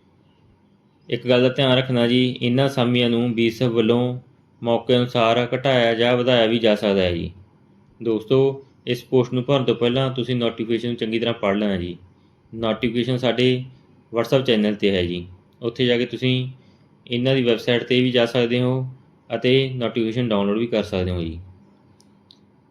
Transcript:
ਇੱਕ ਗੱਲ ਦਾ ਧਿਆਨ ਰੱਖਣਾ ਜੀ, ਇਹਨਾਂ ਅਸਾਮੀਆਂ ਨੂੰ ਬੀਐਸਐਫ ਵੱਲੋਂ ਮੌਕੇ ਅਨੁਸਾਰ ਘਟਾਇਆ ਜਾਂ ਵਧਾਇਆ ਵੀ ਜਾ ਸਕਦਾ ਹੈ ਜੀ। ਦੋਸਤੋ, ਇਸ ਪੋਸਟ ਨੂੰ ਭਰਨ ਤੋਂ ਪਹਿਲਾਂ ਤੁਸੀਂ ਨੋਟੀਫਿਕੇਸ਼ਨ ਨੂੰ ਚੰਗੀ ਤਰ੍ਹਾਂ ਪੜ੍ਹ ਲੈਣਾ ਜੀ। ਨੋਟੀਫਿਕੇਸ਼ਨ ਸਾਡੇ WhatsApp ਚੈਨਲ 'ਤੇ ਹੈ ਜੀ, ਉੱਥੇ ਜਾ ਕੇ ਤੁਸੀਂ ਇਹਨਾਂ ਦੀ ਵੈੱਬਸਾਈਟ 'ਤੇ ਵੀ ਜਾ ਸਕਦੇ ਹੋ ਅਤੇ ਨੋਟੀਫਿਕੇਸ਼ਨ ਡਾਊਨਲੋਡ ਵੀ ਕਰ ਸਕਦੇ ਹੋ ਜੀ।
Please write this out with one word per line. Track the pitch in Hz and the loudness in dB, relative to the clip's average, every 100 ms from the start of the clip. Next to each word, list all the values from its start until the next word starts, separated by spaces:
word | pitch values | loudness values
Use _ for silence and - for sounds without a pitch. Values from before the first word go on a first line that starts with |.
| _ _ _ _ _ _ _ _ _ _ - | _ _ _ _ _ _ _ _ _ _ -8
ਇੱਕ | - 123 | -6 0
ਗੱਲ | 123 | 4
ਦਾ | 127 | 4
ਧਿਆਨ | 127 135 127 | 2 2 2
ਰੱਖਣਾ | 131 123 120 | 2 0 2
ਜੀ, | 123 127 127 | 2 0 -2
ਇਹਨਾਂ | 123 123 139 | -2 0 0
ਅਸਾਮੀਆਂ | 135 120 123 120 | 0 0 2 2
ਨੂੰ | 117 123 | 0 0
ਬੀਐਸਐਫ | 110 117 113 127 | 0 0 0 0
ਵੱਲੋਂ | 113 110 120 123 127 - _ _ _ | 2 2 2 0 -6 -14 _ _ _
ਮੌਕੇ | 117 117 - 123 | -2 -2 2 0
ਅਨੁਸਾਰ | 120 120 113 120 120 | 2 0 2 2 0
ਘਟਾਇਆ | 127 135 127 117 | -2 0 2 2
ਜਾਂ | 113 120 123 | 2 2 2
ਵਧਾਇਆ | 123 123 113 | 2 2 2
ਵੀ | 113 | 2
ਜਾ | 113 | 2
ਸਕਦਾ | 104 107 98 | 2 2 2
ਹੈ | 90 | 0
ਜੀ। | 87 85 - - _ _ _ _ _ | -2 -6 -12 -20 _ _ _ _ _
ਦੋਸਤੋ, | 117 107 - 135 135 135 - _ 120 | -4 -4 0 2 2 -2 -14 _ -6
ਇਸ | 123 | -6
ਪੋਸਟ | - 131 120 | 0 0 0
ਨੂੰ | 127 | -4
ਭਰਨ | 120 139 | 0 0
ਤੋਂ | 123 | 0
ਪਹਿਲਾਂ | 113 120 127 131 | 0 0 0 -2
ਤੁਸੀਂ | 131 117 123 | -4 -4 -2
ਨੋਟੀਫਿਕੇਸ਼ਨ | 117 113 113 113 120 | -2 -4 -4 -2 -4
ਨੂੰ | 120 | -6
ਚੰਗੀ | 110 113 | -4 -2
ਤਰ੍ਹਾਂ | 117 | -2
ਪੜ੍ਹ | 113 101 101 | -2 -2 0
ਲੈਣਾ | 104 92 | 0 -2
ਜੀ। | 87 87 - _ _ _ _ | -6 -10 -18 _ _ _ _
ਨੋਟੀਫਿਕੇਸ਼ਨ | 113 113 110 123 120 117 127 | -6 -4 -2 -2 -2 -2 0
ਸਾਡੇ | 123 113 127 127 127 - _ _ _ | 0 2 2 0 -6 -18 _ _ _
WhatsApp | 113 117 139 | -4 0 0
ਚੈਨਲ | 127 110 104 | 2 2 2
'ਤੇ | 104 101 | 0 0
ਹੈ | 95 | 0
ਜੀ, | 87 87 87 - _ _ | -2 -6 -10 -20 _ _
ਉੱਥੇ | 120 - 123 | -8 -2 0
ਜਾ | 120 | 0
ਕੇ | 120 | -2
ਤੁਸੀਂ | 110 131 127 127 - _ _ _ _ - | -2 -2 -2 -4 -12 _ _ _ _ -6
ਇਹਨਾਂ | 120 131 | -2 0
ਦੀ | 135 | 2
ਵੈੱਬਸਾਈਟ | 120 113 - 120 | 2 0 2 -2
'ਤੇ | 117 127 | 2 2
ਵੀ | 127 | 2
ਜਾ | 123 117 | 2 2
ਸਕਦੇ | 127 117 123 | 2 0 0
ਹੋ | 127 131 131 - _ _ _ | 0 -2 -4 -12 _ _ _
ਅਤੇ | 117 123 135 131 | -2 2 2 2
ਨੋਟੀਫਿਕੇਸ਼ਨ | 127 113 120 113 117 120 | -4 -4 -2 -2 -2 0
ਡਾਊਨਲੋਡ | 101 101 107 | 0 0 0
ਵੀ | 117 | 0
ਕਰ | 110 | -2
ਸਕਦੇ | 95 95 92 | -2 -2 -2
ਹੋ | 90 | -4
ਜੀ। | 82 82 - - _ _ _ _ _ _ _ _ _ _ _ | -6 -10 -16 -20 _ _ _ _ _ _ _ _ _ _ _